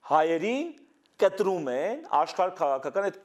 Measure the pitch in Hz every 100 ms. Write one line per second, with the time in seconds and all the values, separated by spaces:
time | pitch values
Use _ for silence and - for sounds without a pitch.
0 | - 151 160 165 196 254 339 - _ _
1 | _ _ 196 190 190 185 143 123 170 269
2 | 320 - 165 - 185 180 151 135 143 185
3 | 196 -